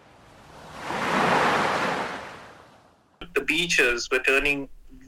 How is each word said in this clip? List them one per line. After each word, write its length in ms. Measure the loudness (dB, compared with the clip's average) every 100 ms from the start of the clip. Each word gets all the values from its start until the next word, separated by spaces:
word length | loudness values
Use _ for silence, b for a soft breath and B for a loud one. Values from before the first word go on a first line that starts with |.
| -20 -20 -20 -20 -20 -20 -18 -12 -6 -2 0 2 4 4 4 2 0 0 -2 -2 -6 -10 -14 -18 -20 -20 -20 -20 _ _ _ -18 -4
The 80 | -4
beaches 640 | 0 0 2 4 4 2 0
were 100 | 0
turning 480 | 2 2 2 -2 -4 -14 -20 -20